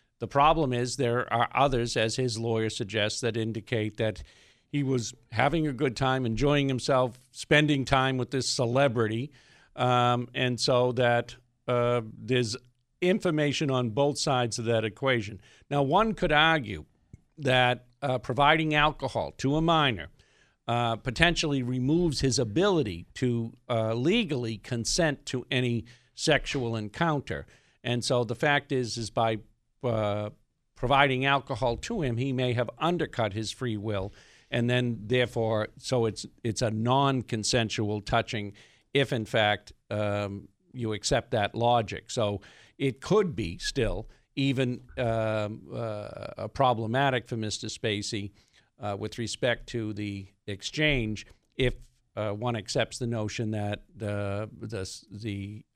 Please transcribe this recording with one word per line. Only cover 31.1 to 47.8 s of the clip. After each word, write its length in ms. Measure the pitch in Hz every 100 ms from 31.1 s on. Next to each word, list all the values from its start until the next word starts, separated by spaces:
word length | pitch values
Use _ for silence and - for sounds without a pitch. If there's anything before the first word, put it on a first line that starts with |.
| 127 135
alcohol 500 | 139 - 127 131 117
to 260 | - 233
him, 140 | 139 113
he 160 | 135
may 220 | 127 127
have 160 | 120 117 -
undercut 560 | 160 175 160 - 110
his 180 | 98 107
free 240 | - 123 107
will, 380 | 107 101 98 - - - _
and 200 | 123 120
then 300 | 123 123 113 104
therefore, 600 | 127 123 120 113 110 107 -
so 280 | - 127 113
it's, 200 | - - - 117
it's 160 | 107
a 100 | 117
non-consensual 1300 | 107 117 135 139 131 - 110 101 127 110 - 104 104
touching 520 | - 117 110 110 101 - - _ _
if, 180 | 139 135
in 140 | 113 107
fact, 480 | 113 104 104 - - -
um, 580 | 107 104 101 101 101 - _ _
you 220 | 131 113
accept 380 | 107 - 131 -
that 240 | 117 101 110
logic. 540 | 117 120 107 - -
So 300 | - 104 101 - - - -
it 240 | 139 -
could 340 | - 208 190 98
be 220 | 90 87
still 500 | - - 110 90 - - _ -
even, 460 | 139 127 127 123 - -
um, 640 | 120 113 110 110 104 113 -
uh, 760 | 120 113 104 104 - - - 107
problematic 720 | - 127 113 110 127 139 127 -
for 100 | 117
Mister 300 | 107 - -
Spacey, 640 | -